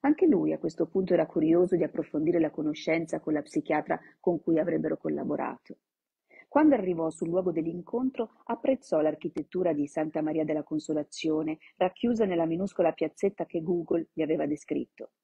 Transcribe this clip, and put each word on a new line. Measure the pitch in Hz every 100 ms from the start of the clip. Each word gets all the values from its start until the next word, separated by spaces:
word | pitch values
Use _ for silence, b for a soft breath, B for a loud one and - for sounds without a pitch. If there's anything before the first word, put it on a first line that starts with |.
Anche | 269 302 370
lui | 202 156
a | 156
questo | 165 - 165
punto | 196 190
era | 175 160
curioso | - 156 165 180
di | 175
approfondire | 160 - 156 151 156 175
la | 156
conoscenza | - 151 151 - 165 160 -
con | -
la | 151
psichiatra | 143 - - 151 151 160 B B
con | - 170
cui | - 165
avrebbero | 175 160 156 156
collaborato. | 156 147 143 147 131 - _ - _ _ _ _ _ B B
Quando | 277 311
arrivò | 262 185 170 160
sul | 160 165
luogo | 175 185
dell'incontro, | 165 160 175 175 233 262 - 226 _
apprezzò | - 233 - 269 - 160
l'architettura | 156 151 160 - 151 180 180
di | 151 143
Santa | - 156 156
Maria | 156 156
della | 156 151
Consolazione, | 143 156 - 156 147 - 160 156 156 156 b _
racchiusa | 185 - 233 226 208
nella | 175 165
minuscola | 165 190 - 175
piazzetta | - 156 - 196 196 165
che | 175
Google | 160 175 165 175 -
gli | -
aveva | 151 156 147
descritto. | 147 - 147 123 _ - _